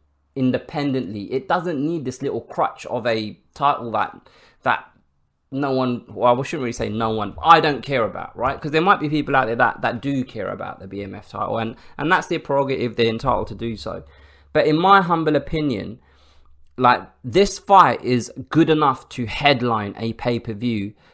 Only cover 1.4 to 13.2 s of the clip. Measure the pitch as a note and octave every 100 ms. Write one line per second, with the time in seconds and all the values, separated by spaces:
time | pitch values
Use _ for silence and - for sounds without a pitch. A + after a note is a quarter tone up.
1.4 | C3 F3+ E3+ D3 D3 E3+ B2+ - C#3 A#2
2.4 | - - D#3 - - B2 A#2+ A2+ G#2+ -
3.4 | _ - C#3+ - A#2+ G#2+ G2 - - _
4.4 | _ _ C3 A2 - _ _ _ _ _
5.4 | _ C3+ C#3+ C3 B2+ A#2+ - G#2+ B2 B2
6.4 | C3+ E3 B2 A#2 A2 G#2+ A2+ A2 G2+ -
7.4 | D#3 E3+ D#3 C3 A2+ C#3 G#2+ F2 E2 -
8.4 | B2 C#3 D3+ D#3 F#3 G3+ D3+ D3+ C#3+ C#3
9.4 | A#2+ A#2+ A#2+ - A2+ A2+ C#3 C#3 B2+ A2+
10.4 | F#2+ G2+ F2+ - F#2+ G2 G2 G2 - G#2
11.4 | G#2 A2+ A2+ - - - D3 F3+ - E3
12.4 | - C#3 C3 C3 A#2 A2 A#2 A2+